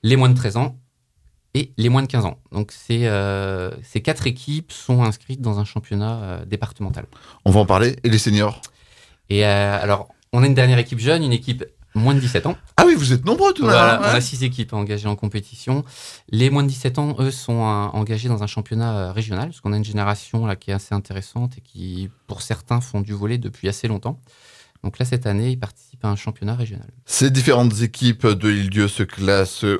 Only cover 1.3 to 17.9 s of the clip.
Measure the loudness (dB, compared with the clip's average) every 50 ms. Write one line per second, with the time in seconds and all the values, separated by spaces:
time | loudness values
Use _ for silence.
1.3 | _ _ _ _ _ -4 -4 -4 -4 0 2 4 4 2 2 0 -2 -2 -2 -2
2.3 | -6 -8 _ _ -6 -6 -6 -6 -10 -20 -6 -4 -2 0 0 0 0 0 0 -2
3.3 | -2 -2 -4 -4 -4 -4 -6 -8 -10 -12 -18 -8 -8 -4 -2 -2 -4 -2 -2 -4
4.3 | -4 -6 -8 -8 -8 -8 -8 _ -18 -14 -2 0 2 2 2 2 0 -4 _ -12
5.3 | -10 -6 -4 -4 -2 -2 -4 -4 -6 -10 -8 -4 -4 -4 -2 -4 -6 -6 -8 -10
6.3 | -10 -12 -8 -8 -6 -6 -6 -8 -8 _ -6 -6 -6 -8 -10 -16 -20 -20 -20 -20
7.3 | -20 _ _ 4 6 6 6 6 4 4 4 2 0 0 0 2 2 4 4 4
8.3 | 2 4 2 0 -2 -6 -16 -20 _ _ _ _ _ _ -20 _ _ _ _ _
9.3 | 0 2 4 4 4 2 2 0 0 -2 0 0 0 0 -2 _ -18 _ _ _
10.3 | 2 2 4 4 4 4 6 6 4 4 2 0 -4 -4 0 0 2 2 2 0
11.3 | 0 -2 -2 -4 -6 -6 -8 -14 _ _ -20 _ _ 0 2 4 4 4 2 2
12.3 | 0 0 -2 -2 -6 -6 -12 -4 _ 6 6 6 6 6 4 2 2 2 2 0
13.3 | 2 4 4 2 2 2 2 4 6 6 6 6 4 4 2 2 2 2 0 -2
14.3 | -4 -4 -4 -4 -2 -4 -6 -6 -4 -4 -4 -4 -4 -4 -2 -4 -4 -2 -4 -6
15.3 | -6 -6 -10 -10 -18 -12 -4 -4 -4 -4 -4 -8 -14 -20 -20 -20 -20 -20 _ -4
16.3 | 0 2 2 2 2 2 0 0 -2 -2 -4 -4 -2 -2 -2 -2 -2 -2 -2 -2
17.3 | -2 -6 -6 -4 -2 -2 0 0 0 -2 -2 -2